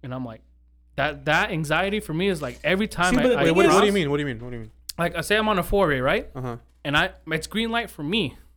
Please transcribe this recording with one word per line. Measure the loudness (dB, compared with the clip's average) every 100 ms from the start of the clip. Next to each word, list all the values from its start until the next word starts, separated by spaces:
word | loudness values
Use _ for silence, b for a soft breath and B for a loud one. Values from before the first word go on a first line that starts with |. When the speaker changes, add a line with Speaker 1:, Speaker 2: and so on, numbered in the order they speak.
Speaker 1:
and | -10
I'm | -10
like, | -10 -14 _ _ _ _ _ -4
that, | -4 -2 0
that | 2 2
anxiety | -2 0 0 0 -2
for | -4
me | -2 -2
is, | -2
like, | -6 -6
every | -2 0 0
time | 0 2
Speaker 2:
See, | 4
Speaker 1:
I, |
Speaker 2:
but | 4
the |
Speaker 1:
I | 4
Speaker 3:
Wait, | 4
Speaker 2:
thing | 6
Speaker 3:
what, | 6
what | 6
do |
you | 4
Speaker 2:
is |
Speaker 3:
mean? | 2 0
What | -2
do |
you | -2
mean? | -6
What | -10
do | -12
you |
mean? | -14 -18 _ -6
Speaker 1:
Like, | -4
I | -4
say | 0 0
I'm | 2
on | 0
a |
four-way, | 2 2 2 2
right? | 2 0 -2
Speaker 3:
Uh-huh. | -8 -8 -8 _ _
Speaker 1:
And | -2 0
I, | 0 -4 -6
it's | -6 -4
green | -4 -2
light | -2 -6
for | -8
me | -4 -2 -2 -6 -20